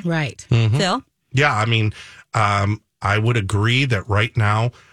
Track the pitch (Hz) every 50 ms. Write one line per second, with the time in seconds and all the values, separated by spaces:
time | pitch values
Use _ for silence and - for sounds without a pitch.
0 | 190 170 165 160 151 135 - - - - 120 117 113 110 107 139 202 180 202 269
1 | - _ _ _ _ _ - 131 147 147 127 104 107 117 117 110 107 107 - -
2 | - - - - - _ - 110 107 104 101 101 101 101 107 107 - _ _ _
3 | - 95 101 107 107 117 120 120 98 95 - 101 107 117 120 127 139 131 117 95
4 | 87 - 101 101 110 113 - 123 107 104 104 107 117 123 - - - -